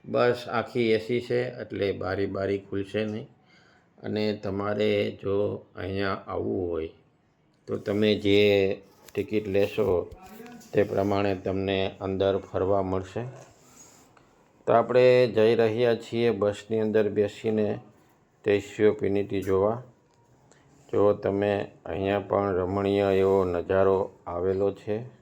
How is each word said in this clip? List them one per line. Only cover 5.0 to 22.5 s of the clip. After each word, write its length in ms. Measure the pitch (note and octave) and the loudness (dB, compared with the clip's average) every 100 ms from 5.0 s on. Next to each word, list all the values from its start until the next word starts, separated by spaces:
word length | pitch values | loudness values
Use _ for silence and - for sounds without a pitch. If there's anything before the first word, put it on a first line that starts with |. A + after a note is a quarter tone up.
| G#2+ G2+ | -2 -4
જો 140 | G2 G2+ G#2 G#2+ - | -2 -2 -2 -4 -12
અહીંયા 480 | F#2 F#2 G2 G2+ G2+ G#2+ | -10 -6 -4 -4 -4 -6
આવવું 420 | F2+ G#2 G#2+ F2 | -6 -4 -4 -4
હોય 220 | E2 D#2+ - _ _ _ _ _ _ - | -6 -8 -12 _ _ _ _ _ _ -10
તો 60 | G#2 | -8
તમે 320 | - G2+ G#2+ | -2 2 2
જે 240 | G2+ G2+ G2+ G#2 G2+ G2 G2 - _ | 2 4 4 6 4 2 -2 -12 _
ટિકિટ 400 | - - G2+ G#2+ F#2+ | -10 -8 -4 -4 0
લેશો 400 | G2 G#2 - G2+ F2 F2 - - - - - - | 0 0 0 0 0 -2 -16 -20 -20 -20 -20 -2
તે 120 | G#2+ | 0
પ્રમાણે 500 | G2+ G2 G2+ G2 G2+ | 0 0 0 0 0
તમને 420 | F#2+ F#2+ F#2+ F#2+ F#2+ F#2+ - | -2 -4 -2 -2 -2 -2 -6
અંદર 340 | F#2+ F#2+ G2 G2 | -6 0 0 0
ફરવા 440 | F#2 F#2+ F#2 G2+ | -4 -4 0 0
મળશે. 400 | F#2+ F#2+ F#2+ A2+ B2 - - _ _ - - - _ _ _ _ _ _ - | 0 -4 -6 -10 -10 -14 -20 _ _ -20 -20 -20 _ _ _ _ _ _ 2
તો 60 | |
આપણે 300 | A#2 A2+ B2 B2+ B2 B2 | 4 4 6 6 6 4
જઈ 180 | G#2+ A2 | 4 4
રહ્યા 460 | A#2 A2+ A2 B2 A2+ | 4 2 2 0 0
છીએ 280 | - A2+ A#2 | -4 0 0
બસની 480 | G#2 G#2 G2+ - A2 | 2 -2 -2 -4 -2
અંદર 260 | G#2+ G#2+ G#2 | 2 2 2
બેસીને 580 | G2 G2+ - A2+ A2 G#2 - - _ _ _ _ | 0 -2 -2 -2 0 0 -4 -10 _ _ _ _
સ્ટેચ્યુ 600 | _ - G2+ - - G#2+ | _ 0 0 0 2 2
ઓફ 100 | - | 2
યુનિટી 380 | G2 G2 G2 G2 | -2 -2 -2 -4
જોવા. 360 | F#2+ F#2+ G2+ A#2+ B2+ _ _ _ _ _ _ _ _ _ - | 0 2 2 -2 -10 _ _ _ _ _ _ _ _ _ -4
જો 240 | G2+ G2+ | 2 2
તમે 360 | G#2 G2 G2 G#2 G2+ - - | 2 0 0 0 0 -4 -12
અહીંયા 420 | - E2+ G2 G2+ - | -8 -4 0 -2 0
પણ 200 | G2+ G2+ | 0 0